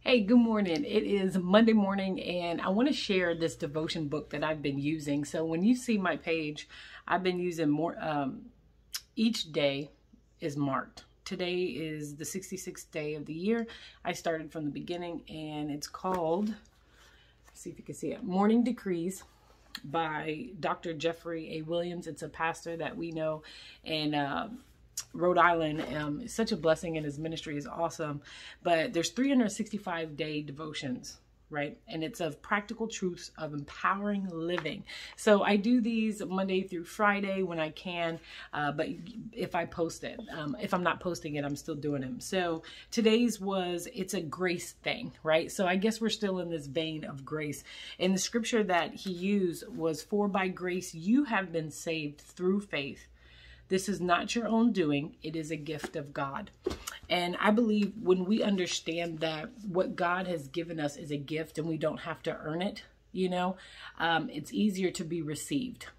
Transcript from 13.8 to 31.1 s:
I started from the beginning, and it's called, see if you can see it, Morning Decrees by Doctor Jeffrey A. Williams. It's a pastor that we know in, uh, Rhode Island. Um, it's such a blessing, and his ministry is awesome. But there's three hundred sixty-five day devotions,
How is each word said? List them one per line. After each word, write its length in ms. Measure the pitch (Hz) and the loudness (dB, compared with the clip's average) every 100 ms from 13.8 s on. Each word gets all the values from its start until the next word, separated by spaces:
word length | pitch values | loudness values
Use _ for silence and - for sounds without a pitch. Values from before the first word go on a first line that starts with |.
| - - | -18 -10
I 120 | 175 | -6
started 360 | 170 - 160 156 | -4 -2 -2 -4
from 140 | 165 | -6
the 60 | 147 | -6
beginning, 500 | 147 147 175 175 170 - | -6 -6 -6 -6 -8 -10
and 420 | 156 156 151 151 | -10 -8 -6 -4
it's 160 | 143 - | -6 -8
called, 680 | - 185 185 160 175 214 214 - _ _ - - - _ _ - | -6 -2 0 2 2 0 -4 -12 _ _ -20 -20 -20 _ _ -20
see 160 | - - | -16 -14
if 80 | 151 | -14
you 80 | |
can 100 | - | -14
see 180 | 147 160 | -8 -6
it, 120 | 156 | -6
Morning 400 | 208 180 202 233 | -2 4 6 6
Decrees 600 | 240 240 202 170 170 185 - _ _ - _ - | 4 0 -2 0 -2 -4 -14 _ _ -20 _ -16
by 640 | 147 165 160 151 156 156 247 185 | -6 -2 -2 -2 -4 -6 -8 -4
Doctor 360 | 160 175 180 | -2 -2 -4
Jeffrey 640 | 160 160 165 165 165 160 160 | 0 0 -2 -6 -6 -6 -8
A. 40 | |
Williams. 440 | 156 170 175 175 170 | -2 -2 -2 -4 -8
It's 160 | 147 | -8
a 60 | 156 | -10
pastor 440 | - 165 160 - 165 | -2 -2 -2 -6 -4
that 180 | 151 - | -4 -4
we 140 | 165 | -6
know 320 | 160 156 156 156 - - - | -2 -2 -2 -8 -18 -20 -16
in, 300 | - 156 151 | -4 -2 0
uh, 340 | 147 143 139 208 247 - - - - - | 2 2 0 -4 -10 -16 -20 -16 -14 -10
Rhode 260 | - 175 175 | 2 4 8
Island. 460 | 170 170 160 151 - 151 | 8 6 2 0 -2 -4
Um, 240 | 151 147 | -4 -4
it's 140 | 123 | -6
such 180 | - 226 | -2 0
a 40 | 202 | 2
blessing, 400 | 160 160 175 160 | 4 4 2 -4
and 80 | |
his 140 | 151 143 | -4 -4
ministry 380 | 160 160 165 147 | -6 -6 -6 -6
is 100 | 143 | -6
awesome. 540 | - 165 - 156 143 - - - - | -2 -2 -2 -6 -6 -10 -18 -18 -4
But 300 | 175 165 151 | 2 4 4
there's 180 | 165 165 | 0 -2
three 180 | - 269 | 0 4
hundred 220 | 269 214 | 4 4
sixty-five 680 | - 214 202 202 170 160 143 | 0 -4 -4 -4 -4 -6 -4
day 240 | 156 151 | -4 -4
devotions, 760 | 147 139 156 147 139 127 - | -6 -8 -8 -6 -4 -4 -8